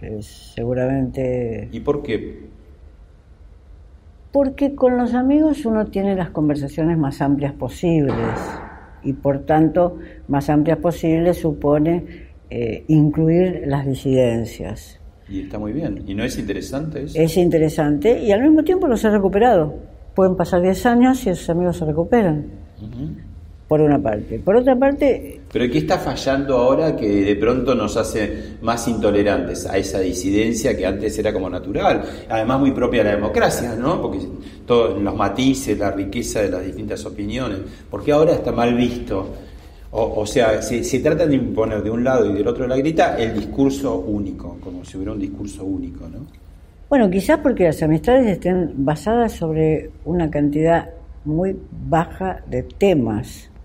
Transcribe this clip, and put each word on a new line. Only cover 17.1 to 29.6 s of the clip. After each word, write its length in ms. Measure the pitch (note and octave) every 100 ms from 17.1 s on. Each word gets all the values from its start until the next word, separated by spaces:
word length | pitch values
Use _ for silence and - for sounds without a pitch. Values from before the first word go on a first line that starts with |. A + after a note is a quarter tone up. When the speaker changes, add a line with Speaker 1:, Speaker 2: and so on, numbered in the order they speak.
| D#3
Speaker 1:
Es 200 | D#3+ F#3
interesante, 840 | F3 D#3 D#3 D#3 D3 D3 G#3 B3+
y 100 | B3
al 100 | G3+
mismo 200 | C#4+ D#4
tiempo 220 | D4+ F#4 F4
los 160 | A3+
he 60 | A3
recuperado. 680 | G#3 F#3+ G3 B3 G3 D3+ - - - -
Pueden 220 | - F#3+ F#3
pasar 240 | E3+ F3+
diez 240 | F#3 F#3+
años 400 | B3 A#3+ B3+ B3+
y 60 | G#3
esos 180 | E3+ -
amigos 300 | E3+ F3+ E3
se 80 | D#3
recuperan. 580 | D3+ E3+ A#3+ F#3+ D3+ D3 - - -
Speaker 2:
Ujú. 300 | G#2+ A#2+ D3+ - - - - - -
Speaker 1:
Por 120 | D3+
una 200 | D3+ C#3+
parte. 380 | A#2+ G#2+ - A#2
Por 160 | -
otra 220 | A3 B3+ B3+
parte 640 | C#4 C#4+ C#4+ A3 - - -
Speaker 2:
¿Pero 200 | A2 B2
qué 60 | D3+
está 200 | D#3 F#3
fallando 580 | D3 B2+ C3+ C3+ C#3 B2+
ahora 380 | B2 C#3+ D#3
que 300 | D3 A2 G2+
de 100 | G2
pronto 400 | G#2 A2 B2+ B2+
nos 220 | A#2+ G#2 A#2
hace 580 | G#2+ A#2 G#2 G#2+ - -
más 240 | A2+ A#2 -
intolerantes 800 | A2 G#2 G2+ G2+ F#2+ F2 F2